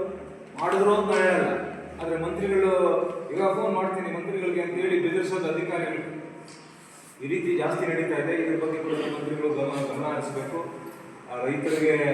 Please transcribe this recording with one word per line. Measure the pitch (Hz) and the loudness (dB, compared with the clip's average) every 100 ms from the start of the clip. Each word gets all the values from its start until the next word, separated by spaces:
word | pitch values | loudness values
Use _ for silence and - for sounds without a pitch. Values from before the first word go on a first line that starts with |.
| - - - - - - | -4 -6 -12 -16 -14 -4
ಮಾಡಿದ್ರು | 175 190 202 208 | 0 4 6 4
ಅಂತ | 196 202 | 4 4
ಹೇಳಲ್ಲ, | 185 180 185 185 - - - - | 6 4 2 0 -4 -8 -12 -8
ಆದ್ರೆ | 165 160 | -4 -2
ಮಂತ್ರಿಗಳು | 165 - 196 190 190 180 175 - - - - | -2 -2 2 4 4 6 4 4 0 -4 -6
"ಇವಾಗ | 160 190 208 | 0 2 2
ಫೋನ್ | 220 196 | 2 2
ಮಾಡ್ತೀನಿ | 185 185 175 170 | 0 -2 -4 -6
ಮಂತ್ರಿಗಳಿಗೆ" | 165 196 180 175 | -4 -2 0 0
ಅಂತ | 170 | 0
ಹೇಳಿ | 180 185 175 165 | 0 2 2 2
ಬೆದರಿಸೋದು | 185 175 185 160 | 2 0 0 0
ಅಧಿಕಾರಿಗಳು. | 160 - 160 160 156 - - - - - - - - - - - - 139 | -2 -2 -2 -2 -4 -6 -10 -12 -14 -16 -18 -20 -20 -20 -20 -20 -10 -4
ಈ | |
ರೀತಿ | 175 175 175 | -2 2 2
ಜಾಸ್ತಿ | 156 - 170 | 2 0 0
ನಡೀತಾ | 165 160 151 | 0 0 0
ಇದೆ. | 143 170 | 0 0
ಇದ್ರ | 160 160 160 | 0 0 0
ಬಗ್ಗೆ | 156 | -2
ಕೂಡ | 160 | -2
ಮಂತ್ರಿಗಳು | 151 - 147 147 151 151 | -2 -2 -2 -4 -2 0
ಗಮನ, | 143 139 139 139 135 | 0 0 -2 -2 -2
ಗಮನ | 147 | -4
ಹರಿಸ್ಬೇಕು. | 147 139 135 131 165 165 135 - - - - - | -4 -4 -4 -4 -6 -6 -10 -14 -16 -18 -18 -10
ಆ, | 123 127 | -4 -2
ರೈತರಿಗೆ, | 147 151 156 156 151 143 | 0 0 2 4 4 4